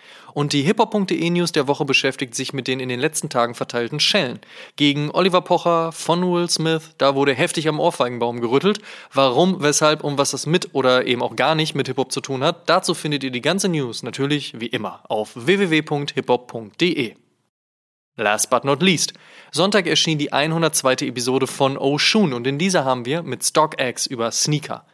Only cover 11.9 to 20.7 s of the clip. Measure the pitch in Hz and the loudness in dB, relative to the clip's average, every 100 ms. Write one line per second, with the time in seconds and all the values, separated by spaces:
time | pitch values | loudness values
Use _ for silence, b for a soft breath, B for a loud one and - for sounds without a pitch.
11.9 | 131 127 - - 135 143 170 - 175 185 | -2 -4 -4 -6 -2 -2 -2 0 0 2
12.9 | 165 160 147 135 123 117 190 196 160 127 | -4 -2 -4 -4 -2 0 0 0 0 -2
13.9 | 110 123 107 139 147 131 123 117 120 104 | -6 -10 -4 -2 -2 -4 -10 -6 -6 -6
14.9 | - - 110 - 127 117 196 196 156 156 | -10 -6 -4 -4 -6 0 2 4 2 0
15.9 | 147 143 - 127 123 - 120 107 - 175 | -4 -4 -6 0 0 0 -12 -14 -2 0
16.9 | - 117 - _ _ _ _ _ _ _ | 0 -4 -8 _ _ _ _ _ _ _
17.9 | _ _ - 104 107 - 123 135 139 185 | _ _ -4 0 0 2 0 2 2 2
18.9 | 156 - - B B B 143 190 208 165 | 2 -2 -6 B B B 0 2 2 2
19.9 | 151 - 156 147 131 151 165 165 | 0 2 0 0 0 0 2 0